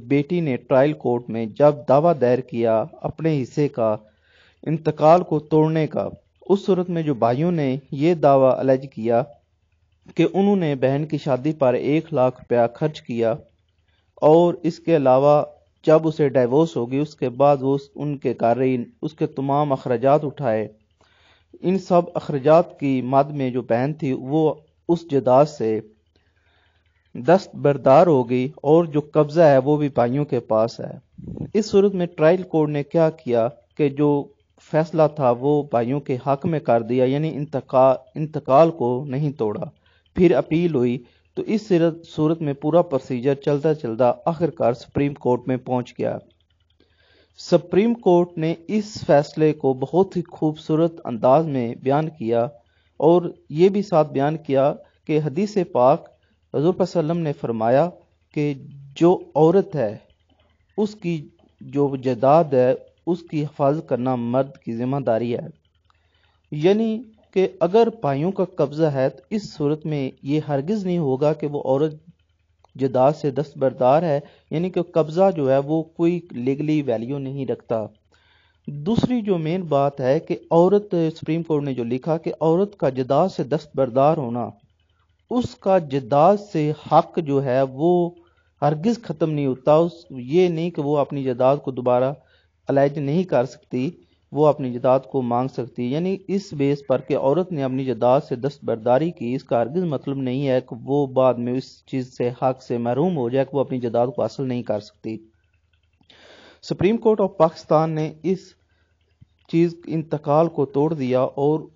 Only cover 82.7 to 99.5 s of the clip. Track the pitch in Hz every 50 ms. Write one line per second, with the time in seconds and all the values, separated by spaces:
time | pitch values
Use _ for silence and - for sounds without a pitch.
82.7 | 202 - 160 139 131 127 131 123 135 147 175 190 - - 151 120 139 165 - -
83.7 | - 135 135 123 113 135 135 151 160 160 127 117 117 123 113 107 - _ _ _
84.7 | _ _ _ _ _ _ _ _ _ _ _ _ 220 247 233 - - - - 196
85.7 | 190 185 160 135 131 139 131 107 139 143 156 185 208 208 208 - - 160 151 151
86.7 | 151 - - - 147 160 165 - - - 165 139 139 135 139 131 123 135 135 131
87.7 | 127 131 156 175 180 175 175 170 - - _ _ _ _ _ _ _ _ 143 147
88.7 | 156 151 165 233 233 233 - - 160 156 170 160 156 147 143 135 127 127 - 151
89.7 | 147 156 170 175 - - - _ 139 131 120 127 151 180 185 175 165 160 170 175
90.7 | 170 160 143 143 151 147 135 - 143 143 131 131 123 120 127 131 143 147 151 143
91.7 | 127 127 123 127 123 123 127 135 143 - _ _ _ _ _ _ _ _ _ -
92.7 | 135 139 139 143 147 156 143 139 147 180 185 190 147 127 127 131 - - _ _
93.7 | - 123 131 - 175 - _ _ _ _ _ _ - 139 156 151 135 147 135 123
94.7 | 120 123 127 131 127 135 - - - 135 123 117 120 120 131 131 - - 120 117
95.7 | - - 123 123 135 160 175 185 196 190 - - 185 202 202 - 156 143 139 139
96.7 | 143 143 - - 131 127 127 - 147 - 123 135 131 170 185 185 175 143 135 127
97.7 | 131 131 135 127 120 107 120 123 127 143 143 - 135 117 113 147 - - - 117
98.7 | 117 110 110 120 123 135 160 175 170 - 117 120 127 143 - -